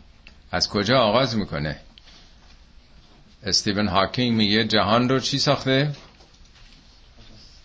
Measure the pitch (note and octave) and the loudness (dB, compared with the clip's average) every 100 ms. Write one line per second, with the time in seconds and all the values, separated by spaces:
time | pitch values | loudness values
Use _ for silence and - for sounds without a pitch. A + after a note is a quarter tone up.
0 | - - - - - F2+ - G#2 G2+ C3 | -20 -20 -20 -20 -8 -6 -4 -2 0 2
1 | A2 A2+ C3+ A2+ F2+ D#2 D2 - - - | 4 2 0 -2 -4 -4 -6 -8 -16 -20
2 | - - - - - - - - - - | -20 -20 -20 -20 -20 -20 -20 -20 -20 -20
3 | - - - - G2 F2+ A2 G2 G#2 F2+ | -20 -20 -20 -14 -4 -2 -2 -2 0 2
4 | F#2+ - B2 A2+ G#2 G#2+ G#2+ G#2+ G2 A2+ | 0 0 0 2 2 2 2 0 2 2
5 | B2 C3+ - C#3 D3 C3 C3+ C3 D3 C#3+ | 2 0 -2 -2 0 0 0 0 0 -4
6 | - - - - - - - - - - | -14 -20 -20 -20 -20 -20 -20 -20 -20 -20
7 | - - - - - - | -20 -20 -20 -20 -20 -20